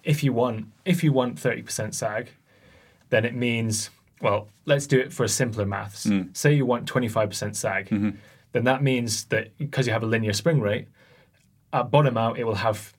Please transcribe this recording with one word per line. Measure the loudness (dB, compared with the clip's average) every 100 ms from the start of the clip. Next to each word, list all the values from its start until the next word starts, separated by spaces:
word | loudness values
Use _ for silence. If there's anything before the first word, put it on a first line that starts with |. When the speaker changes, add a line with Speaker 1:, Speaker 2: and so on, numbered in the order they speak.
Speaker 1:
if | 0 0
you | 2
want, | 2 0 -2 -10 -10
if | -2 2
you | 4
want | 2 0 -2
thirty | -4 -4
percent | -6 -6 -6
sag, | -4 -4 -4 -8 -16 _ _ -20 -20 _ _ _
then | 0
it | 0
means, | -2 -2 0 0 -2 -6 _ _ _
well, | 0 0 -4 _
let's | 0 0 4
do | 2
it | 2
for | -2 -2
simpler | 0 -2 0 -2
maths. | -4 -8 -6 0
Speaker 2:
Mm. | 0 -2 0
Speaker 1:
Say | 4
you | 4 2
want | 0 0
twenty-five | -2 0 0 0
percent | -2 -6 -4
sag, | -4 -4 -2
Speaker 2:
Mm-hmm. | -2 -2 -4 -16 -20 _
Speaker 1:
then | 0
that | 2 2
means | 2 0 -2 -6 -2
that | -2 -4 _ -6
'cause | -2 0
you |
have | 0
a | 0
linear | 0 0
spring | 0 2 2
rate, | 2 -2 -6 _ _ -20 _ _ _ _ _
at | -4 4
bottom | 4 4 2
out, | 0 0
it |
will | -2
have | 0 0 -2 -8